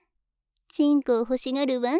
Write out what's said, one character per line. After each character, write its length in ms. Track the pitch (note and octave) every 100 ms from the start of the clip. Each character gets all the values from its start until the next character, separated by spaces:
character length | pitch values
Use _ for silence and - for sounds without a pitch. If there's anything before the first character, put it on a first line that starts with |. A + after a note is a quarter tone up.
| _ _ _ _ _ _ _
チ 220 | - D4
ン 100 | D4
コ 140 | C4 A#3
を 20 |
欲 180 | A#3 B3+
し 140 | C4
が 140 | C4 C#4
る 160 | B3+
ワ 140 | A#3+
ン 40 | D#4+